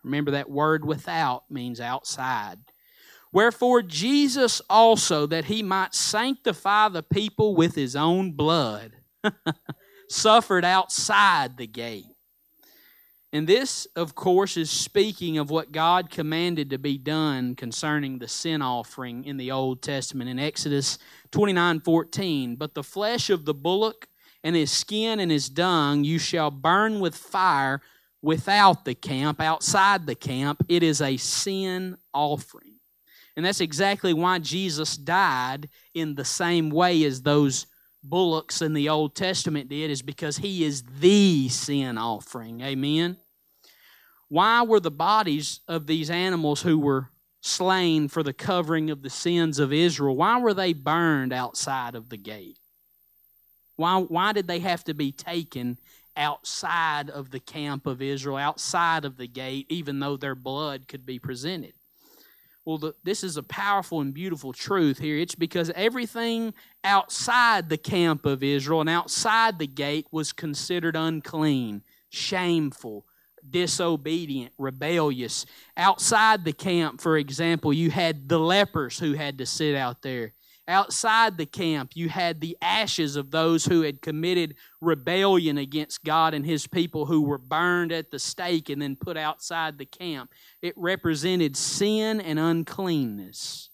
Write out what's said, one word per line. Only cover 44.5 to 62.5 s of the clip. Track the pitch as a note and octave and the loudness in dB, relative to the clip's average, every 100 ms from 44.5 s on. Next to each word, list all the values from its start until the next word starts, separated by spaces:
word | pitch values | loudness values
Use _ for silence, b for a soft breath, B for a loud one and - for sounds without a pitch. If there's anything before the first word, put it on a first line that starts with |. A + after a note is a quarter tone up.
| A#3 | 4
were | A#3 A3 | 6 4
the | E3 | 4
bodies | D3 F#3+ G#3+ G3 D3 D3 - - | 0 2 4 2 -2 -4 -10 -6
of | E3 D3+ | -6 -2
these | D#3+ D3+ | -2 0
animals | E3+ F#3 F3 D3+ D3 | -2 0 0 0 0
who | E3+ D#3 | 2 2
were | C#3+ C3+ C3 _ _ _ | 4 0 -2 _ _ _
slain | - - F#3 F#3 F3 D#3+ C#3+ | -6 -2 2 4 4 2 0
for | E3 | -2
the | C#3+ | -4
covering | C3 - F3+ D#3 D#3+ D#3 | -4 -2 0 0 -2 -2
of | D3 | -6
the | C3+ | -10
sins | - F3 E3+ E3 C#3+ | -6 0 2 0 0
of | C#3 | 0
Israel, | D3 F3 C#3+ C#3+ C3 | 2 2 2 0 2
why | F#3 B3 | 2 4
were | A#3+ | 2
they | G3 F#3 | 2 0
burned | D#3 C#3 D#3+ E3+ D3 B2+ | -2 0 2 2 2 0
outside | B2+ B2 - - C3+ A#2+ | -4 -6 -6 -4 -4 -6
of | A#2 A#2 | -10 -14
the | A2 | -14
gate? | G#2 G#2+ F2+ - _ _ _ _ _ _ _ _ _ _ _ - | -14 -14 -16 -20 _ _ _ _ _ _ _ _ _ _ _ -2
Why, | E3 F#3+ | 2 2
why | F#3 E3 G3 | 2 0 0
did | G#3 F3+ | 0 -2
they | F3 | -4
have | F#3 E3+ | -2 -4
to | - | -4
be | D#3 C#3 | -4 -6
taken | - - E3+ D#3+ B2+ B2 A#2+ b b b - | -6 -8 -8 -8 -8 -8 -8 b b b -4
outside | D3 D3 - - F#3 E3+ D#3+ D3 D3 | -4 -4 -10 -8 -4 0 0 -2 -6
of | C#3+ C3+ | -12 -12
the | C3 | -12
camp | - D#3+ D3 C#3 C#3+ | -12 -8 -6 -6 -6
of | B2+ | -6
Israel, | C3+ C#3 C#3 C3+ | -6 -6 -6 -4
outside | D3 - - F3+ E3+ E3 | -4 -4 -4 0 2 0
of | C#3+ B2+ | -4 -10
the | B2 | -14
gate, | B2 C3 C3+ C3+ | -10 -8 -8 -6
even | E3+ D3 C#3 | -6 -6 -4
though | C#3 C#3 | -4 -4
their | C#3 | -6
blood | B2+ B2+ C3+ D3+ C3+ C3 | -8 -8 -6 -6 -8 -14
could | C#3 | -16
be | B2+ B2+ | -12 -10
presented? | D3 B2 D3 F3+ - _ _ b b b b b b | -10 -8 -8 -8 -12 _ _ b b b b b b